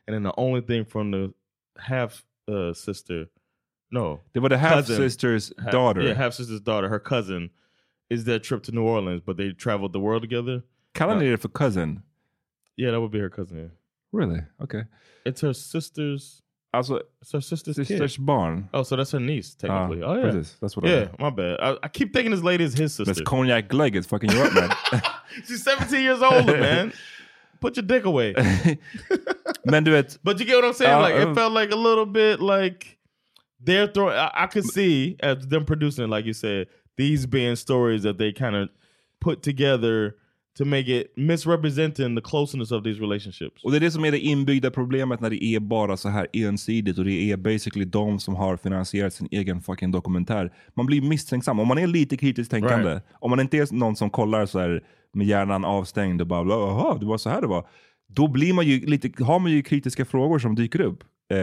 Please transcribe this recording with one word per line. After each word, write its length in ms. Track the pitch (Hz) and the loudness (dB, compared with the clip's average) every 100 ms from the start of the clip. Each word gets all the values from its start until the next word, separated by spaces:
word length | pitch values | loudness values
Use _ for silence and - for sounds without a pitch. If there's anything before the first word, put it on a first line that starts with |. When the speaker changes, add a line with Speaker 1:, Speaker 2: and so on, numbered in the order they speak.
| - | -8
Speaker 1:
And 80 | |
then 100 | 107 | -4
the 100 | 98 - | -4 -2
only 240 | 131 127 | -2 -2
thing 240 | 113 117 | -2 -2
from 280 | 110 110 104 | -2 -4 -4
the 200 | 98 95 - _ _ _ - | -2 -4 -8 _ _ _ -14
half, 460 | - 131 117 - _ _ - | -6 -4 -4 -8 _ _ -8
uh, 240 | 104 87 | -4 -4
sister, 520 | 85 - 95 - 85 80 _ _ _ _ _ _ | -6 -10 -10 -10 -10 -10 _ _ _ _ _ _
no, 300 | 123 90 76 - | -6 -4 -6 -8
Speaker 2:
Det 60 | 123 | 0
var 80 | 131 | 2
the 100 | 127 | 4
half 160 | 160 151 127 | 4 4 4
Speaker 1:
cousin. 100 | 113 | 0
Speaker 2:
sister's 560 | 131 113 123 110 - - | 0 0 0 0 -2 -8
Speaker 1:
Ha-, 80 | 120 | -2
Speaker 2:
daughter. 320 | 123 123 95 | 2 2 2
Speaker 1:
yeah, 120 | 131 | 0
half 200 | 110 123 | 0 -2
sister's 260 | 113 120 107 | -4 -10 -6
daughter, 280 | 104 107 95 | -2 -2 -2
her 100 | 107 | -4
cousin, 500 | - 127 95 92 85 - _ _ _ _ - | -2 -4 -2 -6 -8 -14 _ _ _ _ -6
is 140 | 120 | -4
their 140 | 113 113 | -2 -4
trip 220 | - 120 | -2 -6
to 80 | - | -4
New 100 | 117 | -2
Orleans, 400 | 113 113 95 87 | 0 0 -2 -4
but 120 | 92 90 | -6 -6
they 160 | 98 | -6
traveled 400 | 90 120 104 98 | -6 -4 -2 -2
the 80 | 95 | -2
world 220 | 101 113 | -2 -2
together. 400 | 113 120 120 123 - _ _ | -4 -6 -4 -8 -10 _ _
Speaker 2:
Kallar 200 | - 160 214 | -2 0 2
ni 80 | 139 | 2
Speaker 1:
Uh, 40 | |
Speaker 2:
det 80 | 113 | 0
för 100 | - | -2
cousin? 540 | - 139 92 80 78 - _ _ _ _ _ _ - | -2 0 0 -2 -6 -12 _ _ _ _ _ _ -6
Speaker 1:
Yeah, 140 | 123 | -2
that 80 | 117 | -2
would 100 | 113 | -2
be 60 | 107 | -4
her 100 | 98 | -4
cousin, 260 | 95 90 82 | -6 -10 -12
yeah. 100 | 82 82 _ _ _ | -16 -18 _ _ _
Speaker 2:
Really? 300 | 208 127 82 78 - | -2 -2 -2 -8 -12
Okay. 240 | - 107 113 _ _ _ | -10 -10 -10 _ _ _
Speaker 1:
It's 160 | - 131 | -10 -4
her 100 | 151 | -4
sister's, 880 | 123 - 165 156 - 147 139 - - _ _ _ | -4 -8 -8 -8 -6 -6 -6 -10 -20 _ _ _
Speaker 2:
Alltså, 260 | 120 127 131 - _ | -4 -2 -4 -6 _
Speaker 1:
it's 120 | - | -8
her 80 | 147 | -8
sister's 360 | 135 160 - 147 | -6 -8 -6 -6
Speaker 2:
sister's 400 | 135 202 143 131 | -4 -2 -4 -2
Speaker 1:
kid. 100 | 139 | 0
Speaker 2:
barn. 420 | 135 82 82 98 | 2 0 -2 -4
Speaker 1:
Oh, 100 | 135 | -4
so 140 | 127 131 | -2 -2
that's 160 | 135 | -2
her 80 | 143 | -4
niece, 340 | 123 147 - | -4 -4 -8
technically. 460 | - 101 98 92 85 | -8 -4 -2 -2 -4
Speaker 2:
Ja, 60 | 85 | -4
Speaker 1:
Oh, 80 | 208 | -2
yeah. 140 | 233 | 0
Speaker 2:
precis. 260 | 98 78 - | -2 -4 -8
That's 140 | 104 - | -8 -2
what 100 | 170 | 2
I 20 | |
Speaker 1:
Yeah, 120 | 160 | 2
Speaker 2:
meant. 180 | 98 - | 0 -4
Speaker 1:
my 100 | 147 | -4
bad. 300 | 107 90 87 | -2 -4 -2
I, 160 | 135 135 147 | -2 -2 -6
I 20 | |
keep 240 | - 269 | -4 -2
thinking 180 | 254 226 | 0 0
this 100 | 196 | 0
lady 220 | 180 180 | 2 2
is 100 | 165 | 0
his 200 | 127 156 | 0 -2
sister. 200 | - 98 | -2 -2
Speaker 2:
This 60 | 92 | -2
cognac 500 | - 131 131 120 101 | 0 2 4 2 2
leg 200 | 131 147 | 2 2
is 120 | 98 87 | 0 -2
fucking 240 | 104 107 | -2 2
you 100 | 233 | 4
up, 120 | 294 | 4
man. 160 | - 87 - - | 4 2 0 -2
Speaker 1:
<laughs> 100 | - - - - - - | -2 -2 -6 -14 -16 -12
She's 160 | 240 | -4
seventeen 380 | 269 269 240 277 | -2 0 0 2
years 200 | 262 254 | 2 4
older, 360 | 262 254 135 147 | 6 8 6 4
Speaker 2:
<laughs> 0 | |
Speaker 1:
man. 320 | 139 165 220 - - - - - _ _ | 4 2 0 -6 -18 -20 -20 -20 _ _
Put 160 | 240 240 | -4 -2
your 100 | 196 | 2
dick 180 | 254 196 | 2 4
away. 280 | 143 110 | 2 2
Speaker 2:
<laughs> 1300 | 98 98 95 170 147 - 214 - 370 - 370 - - | 2 2 4 2 2 -4 -12 -4 -2 -2 -6 -6 -4
Men 200 | - 151 | 2 4
du 60 | 156 | 6
vet 280 | 156 135 - | 4 4 -2
Speaker 1:
But 180 | 180 196 | -2 -2
you 60 | 233 | 2
get 100 | 247 | 4
what 80 | |
I'm 80 | 247 | 4
saying? 160 | 247 185 | 4 6
Speaker 2:
Ja, 160 | 147 160 | 6 6
Speaker 1:
Like, 80 | 131 | 4
it 60 | 160 | 2
Speaker 2:
um, 60 | |
Speaker 1:
felt 180 | 147 226 | 2 2
like 180 | 220 214 | 2 0
a 40 | 214 | 2
little 300 | 226 220 214 | 4 4 2
bit 340 | 208 214 196 | 4 4 4
like 580 | 196 196 190 180 - - _ _ _ _ _ _ | 2 2 2 -4 -14 -20 _ _ _ _ _ _
they're 220 | 123 185 208 | 2 2 2
throwing, 300 | 202 196 113 | 2 2 2
I, 280 | 151 - | 0 0
I 20 | 185 | 0
could 180 | 214 | 0
see 520 | 214 190 190 143 143 - | -2 2 4 4 0 -2
as 240 | 143 131 135 | -2 -2 -2
them 160 | 156 | -2
producing 400 | 151 151 151 143 | 0 0 0 -2
it, 60 | 113 | -2
like 160 | 107 110 | -2 -4
you 80 | |
said, 320 | 110 107 101 92 _ _ - | -4 -2 -2 -4 _ _ -2
these 300 | 139 151 127 | 0 0 0
being 280 | 135 120 120 | 0 0 -2
stories 460 | - 131 120 110 | 0 2 2 2
that 160 | 104 92 | 0 0
they 140 | 107 | -2
kinda 360 | 101 127 101 98 - _ _ _ _ | -2 -2 -2 -4 -8 _ _ _ _
put 220 | 165 156 | -4 -2
together 720 | 147 135 143 131 117 113 104 104 _ _ _ - | -2 2 2 4 2 2 0 -4 _ _ _ -4
to 60 | |
make 240 | 143 139 127 | 0 0 0
it 240 | 123 - - | 0 -2 -2
misrepresenting 960 | 147 165 160 170 156 139 160 147 127 117 | 0 0 0 0 0 0 -2 -2 -2 -2
the 40 | |
closeness 520 | - 151 147 135 110 | -2 -2 -2 -4 -4
of 100 | 117 | -2
these 160 | 110 104 | -2 -4
relationships. 640 | 107 101 101 - 78 - | -2 -4 -6 -12 -12 -8
Speaker 2:
Och 60 | - | 0
det 80 | 147 | 2
är 20 | |
det 100 | 165 | 2
som 140 | 156 | 2
är 60 | 156 | 0
det 80 | 147 | 0
inbyggda 520 | 147 143 139 139 127 | 2 2 2 2 2
problemet 500 | 131 123 131 131 120 | 0 -2 0 -2 -2
när 100 | 113 | -4
det 140 | 110 | -2
är 160 | 113 110 | 0 0
bara 360 | 104 113 104 95 | 0 0 0 -2
så 120 | 101 | -2
här 180 | 104 90 | -2 -2
ensidigt 680 | 107 104 101 - 113 101 87 | -2 -2 -2 -2 -2 0 0
och 60 | |
det 260 | 95 95 104 | 0 0 0
är 40 | 95 | 0
basically 480 | 98 110 - 101 | -2 -2 -4 -6
de 340 | 92 104 104 101 | -2 0 0 -2
som 140 | - 92 | -4 -2
har 200 | 95 90 | -2 -2
finansierat 580 | 98 95 92 101 98 | -4 -4 -4 -2 -4
sin 140 | - - | -6 -6
egen 300 | 104 98 90 | -4 -4 -4
fucking 300 | - 92 92 | -6 -4 -2
dokumentär. 600 | 90 92 90 90 107 87 - - | -2 -2 -2 -2 -2 -4 -8 -10
Man 120 | - 127 | -4 0
blir 160 | 147 | 2
misstänksam. 580 | 139 151 - 127 123 110 | 2 -2 -2 -4 -2 0
Om 80 | 113 | 2
man 100 | 139 | 2
är 80 | 180 | 2
lite 300 | 170 139 131 | 2 0 0
kritiskt 340 | 143 127 117 | 0 0 -2
tänkande, 400 | 113 113 117 92 | 0 2 2 0
Speaker 1:
Right. 120 | 80 - | -4 -8
Speaker 2:
om 180 | _ 123 | _ 0
man 100 | 127 | 0
inte 160 | 135 151 | 2 0
är 160 | 147 | 0
någon 220 | 120 117 104 | 0 0 0
som 140 | 104 | -2
kollar 360 | - 107 110 101 | 0 2 2 0
så 120 | 95 | 0
här 260 | 90 85 - _ _ | 0 -2 -6 _ _
med 120 | 101 101 | 0 2
hjärnan 380 | 101 98 98 | 4 2 0
avstängd 560 | 90 101 92 - 98 90 | 0 -2 -2 -2 0 0
och 60 | 85 | 0
bara, 220 | 87 90 | 0 0
"Jaha, 500 | 110 101 101 311 147 | 2 0 0 0 0
det 80 | 104 | -2
var 120 | 110 | -4
så 120 | 110 | -2
här 100 | 185 | -2
det 60 | 160 | -2
var." 200 | 90 - - _ _ _ | -2 -6 -14 _ _ _
Då 200 | 104 151 | 2 2
blir 240 | 131 165 | 4 2
man 140 | 180 160 | 4 4
ju 200 | 131 147 | 2 2
lite, 380 | 143 113 - | 0 0 -2
har 140 | 123 175 | 2 2
man 120 | 175 | 4
ju 120 | 151 | 2
kritiska 420 | 135 143 131 127 | 2 -2 -2 -4
frågor 340 | 131 131 143 160 | -2 0 2 2
som 160 | 117 | 2
dyker 260 | 107 117 170 | 0 0 0
upp, 240 | 139 - - _ - | -2 -4 -12 _ -4
eh, 80 | 98 | 0